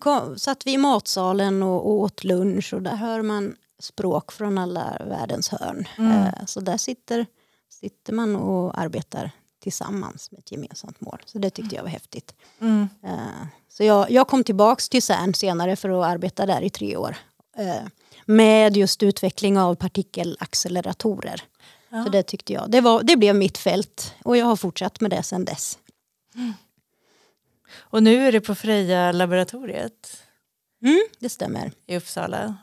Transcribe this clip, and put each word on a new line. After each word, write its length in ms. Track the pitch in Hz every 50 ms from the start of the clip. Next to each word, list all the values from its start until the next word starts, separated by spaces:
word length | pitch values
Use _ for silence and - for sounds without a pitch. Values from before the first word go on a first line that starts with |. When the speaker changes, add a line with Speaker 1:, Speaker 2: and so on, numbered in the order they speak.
Speaker 1:
kom, 360 | - 294 285 240 - - 131 -
satt 260 | - 277 269 - - 262
vi 40 | 262
i 40 | 269
matsalen 840 | 277 285 254 208 - - - 190 185 185 190 202 196 196 196 196 190
och, 240 | 190 185 180 - 208
och 100 | 214 208
åt 240 | 208 190 - - -
lunch, 500 | 190 185 180 190 202 185 202 - - -
och 80 | 190
där 140 | 190 180 240
hör 260 | 208 226 226 226 220
man 340 | 220 214 208 208 196 202 - - _ _ _ _
språk 520 | - - - - 202 180 - 151 - -
från 260 | - - 214 208 196 190
alla 440 | 180 180 180 - - - - - - -
världens 420 | - - 117 - - - 180 -
hörn. 380 | - - - - - - 180 - - -
Speaker 2:
Mm. 140 | 220 220
Speaker 1:
Eh, 340 | 220 208 196 190 185 - 196
så 140 | - - 202
där 180 | 190 180 175 220
sitter, 480 | - - 247 - _ - 233 233 233 - _ _ _ _ _ _ _ _
sitter 440 | _ _ - 202 - _ _ - 220
man 220 | 226 233 214 202
och 440 | 196 190 190 190 180 180 - - -
arbetar 520 | 165 160 - - - - - - - 151 - _ _ _ _ _ -
tillsammans 680 | 196 - - - - 202 196 - - - - - -
med 80 | 202 -
ett 120 | - -
gemensamt 500 | - - - - - - - - - _
mål. 200 | - - - - -
Så 120 | - - 208
det 100 | 196 190
tyckte 260 | - - 226 208 185
jag 80 | - -
var 60 | 175
häftigt. 440 | 156 - - - - 147 - - - _ _ _ _ _
Speaker 2:
Mm. 280 | 226 226 220 208 208 196 - _ -
Speaker 1:
Eh, 440 | 190 180 - - 104 - - 170 151 - _ _ _
så 140 | - - 208
jag, 280 | 214 208 202 196 -
jag 160 | 240 254 262 -
kom 160 | 277 262 240
tillbaks 460 | - 202 196 208 226 254 - - -
till 140 | - 247 -
cern 300 | - 196 - 175 196 175
senare 420 | - - 190 175 170 175 185 196
för 140 | - - 190
att 160 | 185 180 175
arbeta 400 | 170 175 170 185 175 - - 190
där 160 | 190 175 131
i 80 | 170 196
tre 280 | - - 104 101 - 90
år. 180 | - - 139 - - _ _ _ _ _ _ -
Eh, 240 | 208 180 165 - - - - _ _ _ - - -
med 520 | - 214 220 220 214 220 220 214 208 202 202
just 260 | 196 185 - - 214
utveckling 560 | 202 196 - - 180 - - 214 196 202 196
av 160 | 190 175 175
partikelacceleratorer. 1700 | - 185 185 - 196 185 - - 220 170 170 - - - - - - - - 180 180 - - 156 - - 220 190 - - - - - - - _ _ _ - - _ _ _
Speaker 2:
Ja. 140 | 233 226 240
Speaker 1:
Så 60 | 208
det 140 | 202 196 175
tyckte 300 | - - - - - 202
jag. 180 | - - 214
Det 100 | 220 254
var, 220 | 240 240 226 233 226
det 140 | 269 349 247
blev 180 | 208 202 202
mitt 220 | 202 190 - - -
fält, 560 | - 190 180 190 208 - _ - - - - - -
och 140 | 233 240 240
jag 80 | 233
har 100 | 240 220
fortsatt 460 | - - 180 - - 185 185 - -
med 100 | 220 202
det 120 | 185 - 156
sedan 220 | - - 180 185
dess. 320 | - - - - - - - _ _ _ _ _ _ _ _ _ _ _
Speaker 2:
Mm. 180 | 240 247 233 208 185 _ _ _ _ _ _ _ _ _ _ _ _ _ _ _ _ _ _ _ _ _ _ - -
Och 240 | - _ - 220 220
nu 240 | 220 233 254 269 269
är 40 |
det 100 | 226 214
på 140 | 214 - 202
Freja-laboratoriet? 1600 | - - 220 214 208 190 175 185 180 180 175 175 175 180 175 180 185 180 180 - 254 269 214 - - - 226 - _ - - - - - _ _ _ _ _ _ _ _ _ _ _ 226
Speaker 1:
Mm, 240 | 254 311 370 440 440 - _
det 100 | 233 240
stämmer. 420 | - - - - 107 127 - - - _ _
Speaker 2:
I 120 | - 180 175
Uppsala. 580 | 175 - - 170 170 180 - - 208 220 208 190